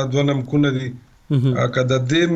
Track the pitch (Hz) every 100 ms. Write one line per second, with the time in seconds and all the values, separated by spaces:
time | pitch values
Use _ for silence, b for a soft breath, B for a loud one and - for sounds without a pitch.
0 | 131 139 143 139 123 147 143 131 127 -
1 | - _ - 139 131 127 127 127 127 131
2 | 127 165 175